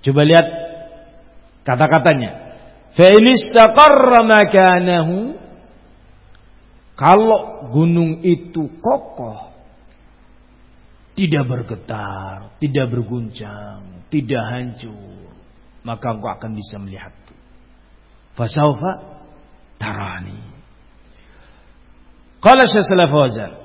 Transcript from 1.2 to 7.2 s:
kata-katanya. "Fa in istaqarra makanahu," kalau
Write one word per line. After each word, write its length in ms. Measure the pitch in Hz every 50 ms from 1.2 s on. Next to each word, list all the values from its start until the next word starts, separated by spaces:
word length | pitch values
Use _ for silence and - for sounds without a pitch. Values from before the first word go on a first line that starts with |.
| - - _ - _ _ _ _ _
kata-katanya. 880 | 139 127 123 156 156 156 160 127 170 147 135 120 95 - - - - - - - - - _ _ _ _
"Fa 120 | - 175 185
in 120 | 202 220 220 254
istaqarra 920 | 247 - - - - 233 226 - - 285 302 302 277 269 254 254 247 233 226
makanahu," 1120 | 220 220 214 208 - - 190 190 185 180 180 180 180 180 170 156 165 180 196 220 269 330 - - - - - - _ - - _ _ _ _ _ _ - _ _ _ - - _ _ _ _ _ _ _ _ _ _ _
kalau 720 | - 135 160 185 208